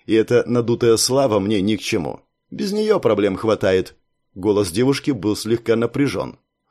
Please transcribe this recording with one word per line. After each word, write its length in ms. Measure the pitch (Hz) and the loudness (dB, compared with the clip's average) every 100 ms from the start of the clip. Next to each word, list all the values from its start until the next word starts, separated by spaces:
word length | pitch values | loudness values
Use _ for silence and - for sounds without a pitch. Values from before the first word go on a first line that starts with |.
| - | 0
и 80 | |
эта 300 | 110 107 123 - | 2 4 2 2
надутая 520 | 123 110 117 120 113 | 0 0 2 4 4
слава 420 | - 131 135 104 | 2 0 2 2
мне 220 | 98 107 | 0 0
ни 140 | 98 107 | 0 -2
к 60 | |
чему. 400 | - 107 71 - _ _ _ | -2 -4 -4 -10 _ _ _
Без 200 | 202 208 | -8 -4
неё 280 | 208 214 196 | -2 0 0
проблем 360 | 117 104 101 95 | 0 2 0 0
хватает». 600 | 110 101 101 95 85 - _ _ _ - | -2 0 2 2 0 -10 _ _ _ -6
Голос 360 | 95 101 98 | 0 0 0
девушки 400 | 87 127 135 - | 0 0 0 -2
был 240 | 123 104 101 | -4 -2 -4
слегка 400 | 110 117 - 113 | -2 -4 0 0
напряжён. 600 | 117 131 139 92 67 - _ _ _ | 0 -2 -2 -2 -8 -12 _ _ _